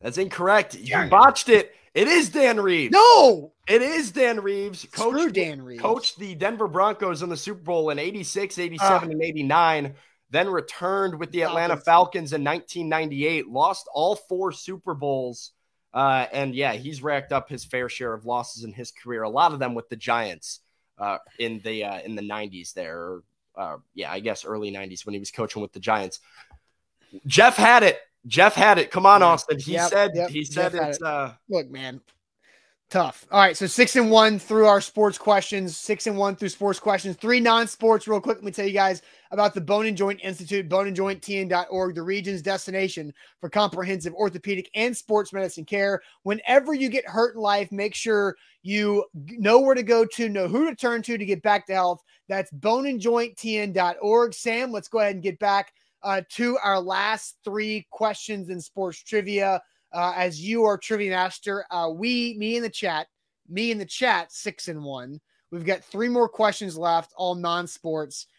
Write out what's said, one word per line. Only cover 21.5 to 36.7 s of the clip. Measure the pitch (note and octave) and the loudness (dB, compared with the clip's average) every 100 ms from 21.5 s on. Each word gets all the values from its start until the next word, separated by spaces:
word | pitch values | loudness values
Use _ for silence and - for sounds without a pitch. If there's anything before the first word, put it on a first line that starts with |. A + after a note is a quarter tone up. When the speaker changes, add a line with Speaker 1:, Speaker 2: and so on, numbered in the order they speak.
| A2 | -8
Speaker 1:
the, | A2 A2 G2+ | -10 -8 -8
uh, | F#2+ | -8
in | F#2 G#2+ | -10 -12
the | |
nineties | G#2 G#2+ G#2 F#2 E2+ | -10 -10 -10 -14 -16
there. | F#2 E2+ E2+ | -12 -10 -10
Or, | E2+ F2+ _ _ _ - | -12 -14 _ _ _ -12
uh, | F2 C#2+ _ F#2+ | -12 -12 _ -12
yeah, | D2+ | -10
I | F#2+ | -8
guess | A2 G2+ F2+ | -8 -8 -8
early | G#2+ G#2 | -8 -8
nineties | G2 F#2+ F2+ G#2+ | -10 -14 -14 -12
when | |
he | G2+ | -12
was | G2+ | -10
coaching | - A2 G#2+ | -8 -8 -8
with | G#2 | -12
the | G2 | -8
Giants. | G#2 G#2+ F#2+ - _ _ - _ _ _ _ _ _ - C#3 | -2 -2 -2 -12 _ _ -20 _ _ _ _ _ _ -14 0
Jeff | - A#3+ B3 | 6 6 8
had | A3+ A#3+ | 6 8
it. | G3 - - _ A#2+ | 6 2 -6 _ -2
Jeff | B2+ G3+ F3+ | 6 6 8
had | G#3 G#3 | 6 6
it. | - | 4
Come | F#3 G3 | 6 8
on, | G3+ | 10
Speaker 2:
Yeah. | F3 | 8
Speaker 1:
Austin. | E3 - D3 | 4 0 -6
He | C#3 | -4
Speaker 2:
Yep, | E3+ E3+ | -2 2
Speaker 1:
said, | G3+ G3+ | 2 2
Speaker 2:
yep. | E3 E3+ | 0 -4
Speaker 1:
he | D3+ | -6
Speaker 2:
Jeff | C#3+ D#3 F3+ | -6 -2 -2
Speaker 1:
said | F3 | -2
Speaker 2:
had | D3+ | -4
Speaker 1:
it's, | C#3+ | -4
Speaker 2:
it. | D#3+ | -4
Speaker 1:
uh, | D3 C3 B2 - | -4 -6 -10 -6
Speaker 2:
Look, | F3+ C3 | -4 -4
man, | C3 C3+ B2 _ _ _ _ _ _ _ _ - | -10 -12 -14 _ _ _ _ _ _ _ _ -6
tough. | F#3 C#3+ - - | -2 -2 -6 0
All | G3 | 6
right, | F#3+ - | 6 4
so | F#3+ | -2
six | - B3 C4 | 2 4 4
and | A3 | 6
one | A3 A3 G#3 | 6 6 2
through | - A3 G#3+ | 0 6 6
our | G3+ | 6
sports | - G#3+ G#3 - | 2 0 0 0
questions, | G#3 G3 - G3+ F#3 D#3 | 2 2 2 -6 -8 -10
six | - G#3 A3+ | -8 -6 -4
and | G3 | -2
one | G3 F#3+ | -2 -4
through | G3 | -8
sports | - G3 | -4 -4